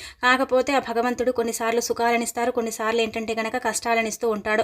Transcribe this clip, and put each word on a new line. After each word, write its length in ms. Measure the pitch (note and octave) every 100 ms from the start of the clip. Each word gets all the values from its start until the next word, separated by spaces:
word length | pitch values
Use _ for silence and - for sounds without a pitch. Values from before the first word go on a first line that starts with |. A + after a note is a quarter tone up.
| - -
కాకపోతే 500 | B3 B3+ C4 B3+ C4
ఆ 60 | C4+
భగవంతుడు 520 | A#3 A#3 B3 A#3+ A#3+
కొన్నిసార్లు 500 | B3 A#3 A3 A3+ A#3+
సుఖాలను 420 | A#3 A#3 A#3 A#3
ఇస్తారు, 280 | A#3 A#3+ A#3+
కొన్నిసార్లు 500 | B3 A3+ - A3 A#3
ఏంటంటే 340 | A3+ A3+ A3 A3
కనుక 220 | A3 B3
కష్టాలను 500 | A3+ G#3+ A#3+ A#3 A3
ఇస్తూ 220 | - A#3
ఉంటాడు. 340 | G#3 G#3+ G#3+